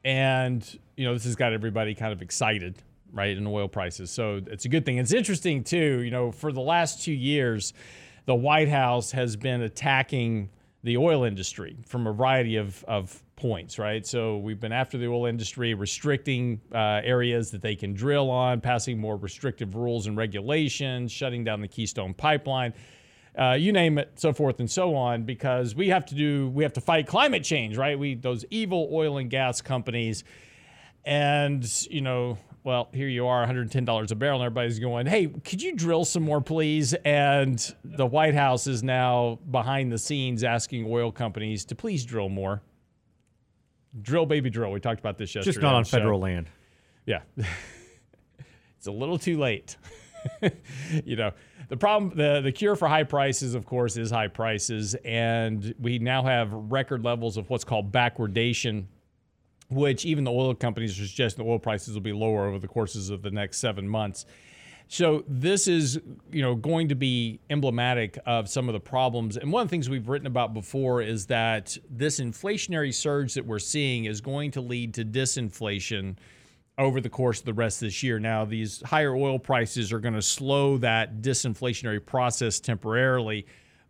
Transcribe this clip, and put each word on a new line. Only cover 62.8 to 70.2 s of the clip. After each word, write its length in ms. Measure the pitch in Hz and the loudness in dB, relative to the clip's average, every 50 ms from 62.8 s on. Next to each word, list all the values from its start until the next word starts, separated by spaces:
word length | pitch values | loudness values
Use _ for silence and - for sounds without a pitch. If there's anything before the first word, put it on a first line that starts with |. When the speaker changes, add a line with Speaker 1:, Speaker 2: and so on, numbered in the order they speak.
| 110 90 - 107 95 92 | -2 -2 -4 -8 -6 -6
Speaker 1:
of 140 | 104 90 | -8 -6
the 80 | 98 101 | -6 -6
next 280 | 95 104 101 95 - - | -4 -4 -4 -4 -4 -4
seven 300 | - 117 101 101 98 101 | -2 -2 -2 -2 -4 -2
months. 380 | 107 110 107 101 92 - - - - - - - - - - - - - - _ | -2 -2 -2 -4 -6 -10 -16 -18 -20 -20 -20 -20 -20 -20 -20 -20 -20 -20 -18 _
So 340 | - - 175 160 156 - - - | 0 2 4 4 4 2 0 -4
this 400 | 139 127 135 180 202 196 - 190 | -4 0 2 2 2 2 2 4
is, 320 | 175 165 151 127 127 160 - 113 98 - _ - | 4 4 2 2 0 -4 -6 -10 -20 -20 _ -6
you 100 | - 156 | -2 0
know, 140 | 135 123 123 | 2 2 0
going 320 | 113 110 147 165 160 165 151 | 0 0 0 2 2 2 0
to 80 | 143 | 0
be 420 | 127 139 131 123 123 117 113 110 - _ - | 0 2 2 2 2 0 -2 -4 -8 _ -2
emblematic 720 | 147 147 139 131 117 120 123 123 127 120 113 98 - - - | 0 2 2 2 2 2 2 2 2 2 0 -2 -4 -8 -2
of 220 | 120 120 117 104 98 | 0 0 0 0 -2
some 200 | - 135 127 123 | -4 -2 -2 -2
of 40 | |
the 80 | 110 101 | -2 -4
problems. 560 | - - 131 127 131 127 117 120 113 110 101 | -6 -2 0 2 2 2 2 0 -2 -4 -4
And 160 | 117 - 143 | -4 -4 0
one 100 | 180 247 | 0 0
of 60 | 233 160 | 0 0
the 20 | |
things 180 | 175 170 131 123 | -2 -2 -2 -2
we've 200 | 135 131 107 117 | -4 -4 -4 -4
written 180 | 139 143 | -4 -4